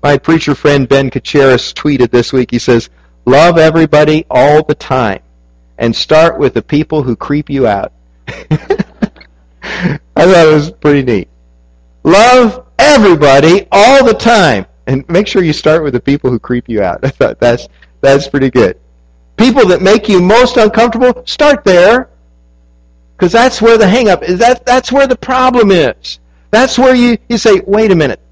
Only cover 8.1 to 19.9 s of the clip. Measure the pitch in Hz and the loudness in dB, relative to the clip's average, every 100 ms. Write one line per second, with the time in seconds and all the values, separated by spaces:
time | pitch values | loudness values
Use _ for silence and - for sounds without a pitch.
8.1 | _ - - - 156 - 427 - _ - | _ -20 -20 -6 -6 -4 -6 -6 _ -10
9.1 | _ _ _ _ _ - - 175 143 _ | _ _ _ _ _ -16 -8 -8 -8 _
10.1 | - 175 180 160 156 151 - 151 147 127 | -2 2 4 4 2 -2 -4 -2 0 -2
11.1 | 107 - _ _ _ _ _ _ _ 156 | -4 -6 _ _ _ _ _ _ _ 0
12.1 | 190 233 254 233 196 - - 277 285 208 | 2 4 4 2 -2 -16 -2 2 4 2
13.1 | 165 143 139 156 185 - 202 220 277 254 | 2 4 4 4 0 0 2 4 4 2
14.1 | 214 233 233 170 107 92 _ - 135 - | 0 0 2 0 -2 -8 _ -6 -6 -2
15.1 | 170 208 196 170 147 156 160 151 123 - | -4 -2 -2 -2 -2 0 0 -2 -6 -4
16.1 | 143 131 117 - 123 - 107 95 - 135 | -4 -2 -4 -4 -8 -4 -4 -4 -4 -8
17.1 | - 113 120 120 120 - _ _ _ 135 | -4 -4 0 -2 -2 -8 _ _ _ 0
18.1 | 139 - 143 131 123 101 - _ _ _ | 0 0 -4 -2 0 0 -2 _ _ _
19.1 | _ _ - 247 254 196 180 185 | _ _ -2 0 2 2 2 2